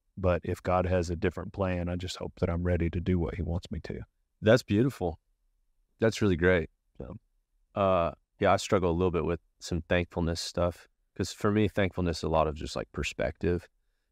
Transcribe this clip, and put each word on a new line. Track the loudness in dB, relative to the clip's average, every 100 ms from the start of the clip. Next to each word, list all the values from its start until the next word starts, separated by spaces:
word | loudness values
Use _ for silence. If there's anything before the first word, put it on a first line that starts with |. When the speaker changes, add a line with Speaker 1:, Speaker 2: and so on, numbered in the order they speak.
| _ -2
Speaker 1:
But | 2 2
if | 0 -4
God | 0 0 2
has | 0 0
a | 0
different | -2 -2 -8
plan, | -4 -2 -2 -2
I | -4
just | -6 -8
hope | -10 -4
that | -2
I'm | 0
ready | 0 2 0
to | -2
do | 0 0
what | 0
he | -4
wants | -4 -4 -6
me | -10 -8
to. | -10 -12 _ _ 0
Speaker 2:
That's | 4 4
beautiful. | 4 2 2 -2 -6 -6 _ _ _ _ _ _ _ -2
That's | 0 2
really | 2 4
great. | 4 4 0 _ _ -16
Speaker 1:
So. | -14 -16 _ _ _ _ _
Speaker 2:
Uh, | 0 2 2 0 -4 _ 0
yeah, | 2
I | 2
struggle | 2 2 2
a |
little | 2 2
bit | 0 -2
with | -4 _ _
some | -6 -4 0
thankfulness | 0 0 -2 -2 -4
stuff, | -6 -2 -2 -4 -14 _ _ -8
'cause | -6
for | -2 0
me, | 2 2
thankfulness | 0 -2 0 -2 -2
is |
a | 0
lot | 2 2
of | -2
just, | -8 -8
like, | -8
perspective. | -6 -6 -4 -4 -2 -2 -2 -6 _ _ _ _